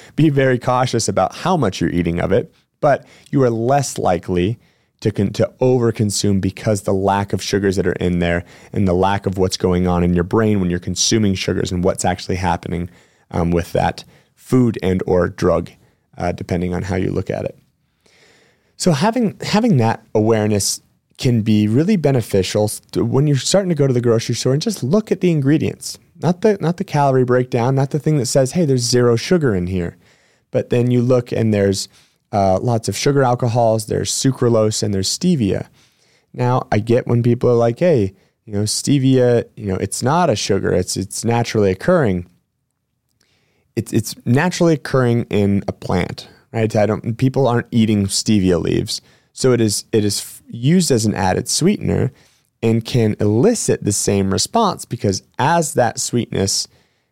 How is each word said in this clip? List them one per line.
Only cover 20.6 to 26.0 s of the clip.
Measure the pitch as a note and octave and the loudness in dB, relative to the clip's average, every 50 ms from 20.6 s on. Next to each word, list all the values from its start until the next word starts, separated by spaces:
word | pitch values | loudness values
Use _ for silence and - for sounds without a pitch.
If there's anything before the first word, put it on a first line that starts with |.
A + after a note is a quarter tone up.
| - - - - _ _ _ _ _ _ _ | 0 -2 -6 -8 _ _ _ _ _ _ _
can | - - C3 A#2+ A2+ G#2 | -4 -2 0 0 0 2
be | A2 G#2+ G#2 G#2 G#2 | 2 2 2 2 2
really | A2 C3+ D#3+ F#3+ A3 | 2 2 2 2 0
beneficial | F#3 D3 C#3+ C3+ B2+ G#2+ - - G2 F#2 - - G#2 G#2+ | 2 2 2 0 0 0 0 0 0 0 0 0 0 0
s-, | G#2+ - - - _ | 0 -2 -6 -12 _
to, | - - - | -4 -2 -2
when | A#2+ A#2 C3 D3 D3+ | 0 0 2 2 2
you're | D3 | 2
starting | B2+ - - - F#3+ G3+ F3+ | 0 0 0 0 0 0 0
to | E3+ | 0
go | C#3+ C#3+ | 0 0
to | C#3 B2+ | 0 0
the | B2 | 0
grocery | A#2 A#2+ A2+ A2+ - - A#2 | 2 2 2 0 0 -2 -4
store | - - B2 C3 | -2 -2 0 0
and | D3+ | 0
just | - A#3 G3+ - - | -2 -4 -4 -4 -4
look | B2 E3+ G#3+ G#3+ - G#3+ | -2 0 0 0 -2 -2
at | G3 | 0
the | - F3 | 0 0
ingredients, | E3+ D3+ C3+ C3+ D#3 - - - - - - - - - | 0 2 2 2 2 2 0 -2 -6 -8 -10 -14 -14 -16